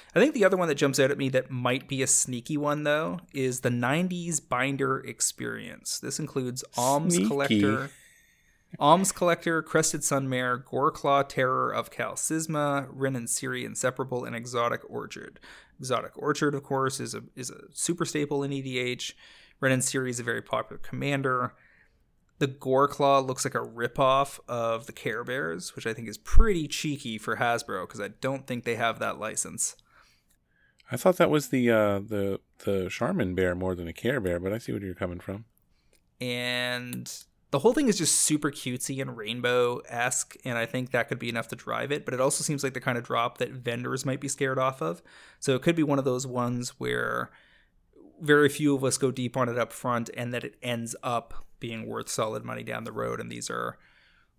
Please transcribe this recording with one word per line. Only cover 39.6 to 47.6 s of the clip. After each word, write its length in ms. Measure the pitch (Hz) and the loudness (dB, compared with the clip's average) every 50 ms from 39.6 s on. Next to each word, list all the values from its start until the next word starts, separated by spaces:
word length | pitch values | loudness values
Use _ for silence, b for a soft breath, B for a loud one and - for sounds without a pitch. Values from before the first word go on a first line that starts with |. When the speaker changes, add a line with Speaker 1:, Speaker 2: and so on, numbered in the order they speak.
| 123 120 123 123 - - 120 120 120 127 - - - - - - | 4 2 0 -4 -8 -8 -4 -2 0 0 0 -2 -4 -6 -12 -10
Speaker 1:
and 140 | - 131 120 | -8 -4 -2
I 80 | 117 117 | -2 -2
think 280 | 117 - 127 127 123 | -2 -2 -6 -4 0
that 160 | - 120 113 - | 0 0 0 0
could 100 | 127 120 | -4 -6
be 100 | 120 120 | -4 -4
enough 200 | 117 117 113 - | -4 -4 -4 -6
to 80 | 131 | -10
drive 360 | 117 - 117 113 117 120 131 | -12 -6 -6 -4 -4 -2 -2
it, 140 | 143 147 - | -4 -4 -4
but 80 | - 127 | -4 0
it 80 | 123 | 2
also 200 | 131 143 - - | 2 2 2 0
seems 220 | - - 151 139 143 | 0 -2 -2 -2 -2
like 80 | 135 | -4
the 80 | 131 127 | -4 -2
kind 160 | - 135 123 | -2 -2 -2
of 80 | 120 117 | -2 -2
drop 320 | - 123 120 117 123 - | -2 0 0 0 -2 -2
that 140 | - 123 120 | -4 -4 -4
vendors 560 | 131 127 117 120 117 120 123 127 131 131 - | -4 -8 -6 -6 -4 -4 -4 -4 -6 -4 -2
might 140 | 139 131 135 | -2 -4 -2
be 80 | 143 139 | -4 -6
scared 300 | - - 139 135 131 135 | -2 -2 0 0 2 2
off 220 | 131 131 131 - | 0 0 0 -2
of. 220 | 160 165 175 175 B B B B B B B B | -4 -4 -4 -6 B B B B B B B B
So 140 | - - 131 | 0 0 0
it 60 | 123 | 4
could 140 | - 170 170 | 4 2 4
be 60 | 165 | 4
one 160 | 151 143 143 135 | 2 2 2 2
of 80 | 131 | 2
those 200 | 135 123 127 131 | 2 0 0 -2
ones 440 | 131 123 123 120 120 123 120 120 120 - _ | -4 -2 -2 -2 0 -2 -2 -4 -6 -8 _
where 500 | 127 123 120 120 120 120 120 120 123 - b b b b b b | -4 -2 -2 -2 -2 -2 -2 -4 -6 -6 b b b b b b